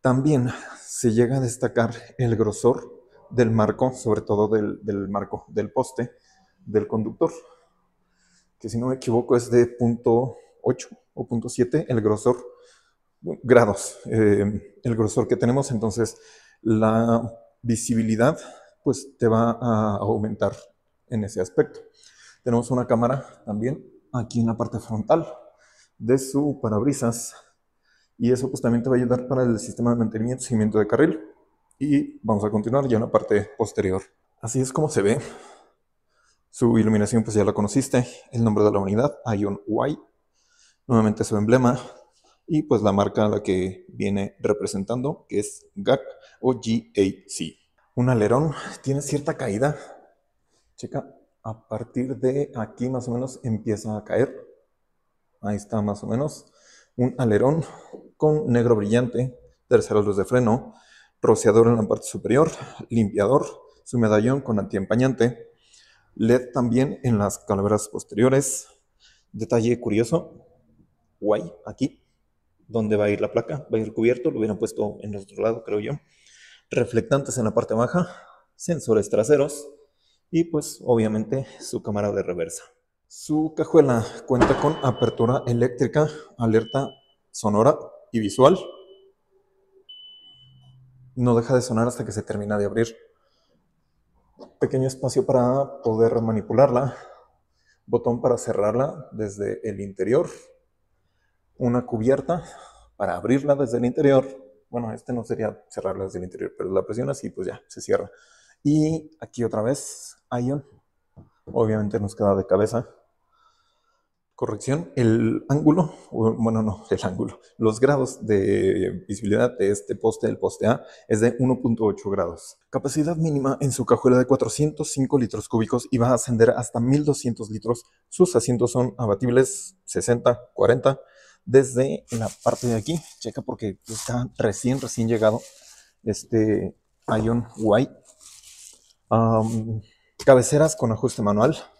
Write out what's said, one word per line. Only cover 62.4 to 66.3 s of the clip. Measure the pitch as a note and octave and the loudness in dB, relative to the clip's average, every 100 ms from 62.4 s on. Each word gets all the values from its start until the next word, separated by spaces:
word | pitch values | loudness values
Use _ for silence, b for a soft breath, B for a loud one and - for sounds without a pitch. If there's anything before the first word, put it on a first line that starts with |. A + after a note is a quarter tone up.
| D#3+ - B B - | 2 0 B B -4
limpiador, | A#2 G#2 G2 G2+ C#3 D3 - b b | 0 0 2 4 4 0 -12 b b
su | - B2 | -6 0
medallón | A2+ G#2+ A2+ C#3 | 4 4 2 -2
con | C3+ A2 | -2 -4
antiempañante, | - G2+ F#2+ A2 C3+ B2+ A#2 D3 - b b b b b b | -2 -6 -2 2 2 2 0 0 -18 b b b b b b
led | - A2+ | -4 2